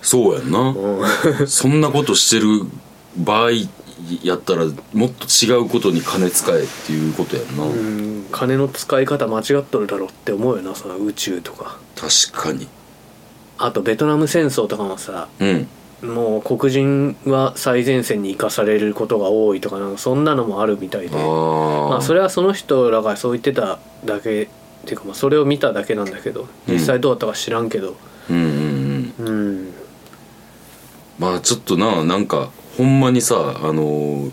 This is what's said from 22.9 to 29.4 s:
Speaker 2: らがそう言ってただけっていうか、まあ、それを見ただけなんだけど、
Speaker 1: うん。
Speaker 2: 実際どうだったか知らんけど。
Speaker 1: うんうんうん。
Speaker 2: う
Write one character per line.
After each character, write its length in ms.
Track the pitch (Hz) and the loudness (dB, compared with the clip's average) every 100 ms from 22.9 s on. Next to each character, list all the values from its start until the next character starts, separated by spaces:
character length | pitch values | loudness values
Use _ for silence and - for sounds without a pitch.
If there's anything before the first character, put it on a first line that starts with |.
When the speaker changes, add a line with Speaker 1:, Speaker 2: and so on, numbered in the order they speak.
Speaker 2:
ら 120 | 113 | 4
が 160 | 107 101 | 0 -2
そ 100 | 127 | -2
う 40 | |
言 80 | 120 | -2
っ 20 | |
て 80 | 127 | 0
た 260 | 131 104 90 - - 117 | 0 -2 -4 -10 -10 -6
だ 120 | 104 | -4
け 240 | 113 107 | -2 -2
っ 40 | 104 - - - - | -4 -10 -20 -18 -10
て 60 | |
い 20 | |
う 20 | 113 | -10
か、 60 | |
ま 80 | 104 | -10
あ、 20 | |
そ 140 | 98 139 | -2 2
れ 100 | 151 | 4
を 60 | |
見 140 | 139 143 | 4 2
た 160 | 135 | 0
だ 100 | 104 | -2
け 100 | - | -2
な 100 | 107 | -4
ん 20 | 98 | -4
だ 60 | - | -6
け 80 | - | -8
ど、 160 | 113 - - - | -8 -12 -12 -2
Speaker 1:
う 40 | |
ん。 20 | |
Speaker 2:
実 60 | - | 0
際 200 | 156 127 | 2 2
ど 100 | 135 | 2
う 20 | |
だ 40 | 120 | 0
っ 20 | |
た 80 | 110 | -2
か 80 | |
知 160 | 104 - | -4 -4
ら 100 | 113 | -2
ん 80 | 117 | -2
け 80 | 110 | -4
ど。 160 | 95 - - - - | -6 -12 -18 -20 -4
Speaker 1:
う 20 | |
ん 40 | 85 | 0
う 40 | |
ん 720 | 80 73 76 69 67 69 64 - | 0 0 -2 -2 -2 -2 -6 -6
う 40 | |
ん。 20 | 113 | -4
Speaker 2:
う 40 | 107 | -2